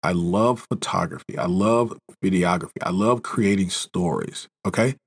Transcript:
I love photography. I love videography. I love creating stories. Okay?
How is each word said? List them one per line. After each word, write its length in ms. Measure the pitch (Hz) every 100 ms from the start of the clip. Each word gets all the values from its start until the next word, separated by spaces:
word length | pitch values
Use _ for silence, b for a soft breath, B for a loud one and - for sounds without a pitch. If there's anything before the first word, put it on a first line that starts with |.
I 100 | 85
love 540 | 90 85 95 117 120 -
photography. 680 | - - 92 87 - - -
I 80 | -
love 500 | 90 104 117 117 - _ -
videography. 600 | 98 92 87 87 82 -
I 80 | -
love 320 | 90 107 123
creating 480 | - - 104 101 92
stories. 760 | - - - 87 - - - - _ -
Okay? 300 | - 117 135